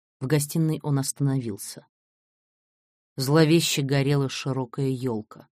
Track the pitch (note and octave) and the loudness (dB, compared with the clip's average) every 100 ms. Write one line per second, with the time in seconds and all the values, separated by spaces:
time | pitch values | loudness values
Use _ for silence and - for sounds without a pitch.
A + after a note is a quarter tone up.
0 | _ - B2 D#3 D3 E3 D#3+ D#3 D3+ C#3 | _ -10 -2 -2 0 -2 -2 -2 -2 -2
1 | C3 - C#3 C3+ A#2 G2 - - - _ | -2 -2 -2 -2 -4 -8 -12 -16 -20 _
2 | _ _ _ _ _ _ _ _ _ _ | _ _ _ _ _ _ _ _ _ _
3 | _ - C3 D#3 D3+ E3 E3 - C#3 C#3 | _ -6 2 6 6 6 2 -2 0 2
4 | C#3 C#3+ C3 - C#3 C3 B2 - C3+ B2+ | 2 2 0 -4 -4 -4 -4 -4 -2 -2
5 | B2+ A2 G#2+ - - | -2 -4 -6 -16 -20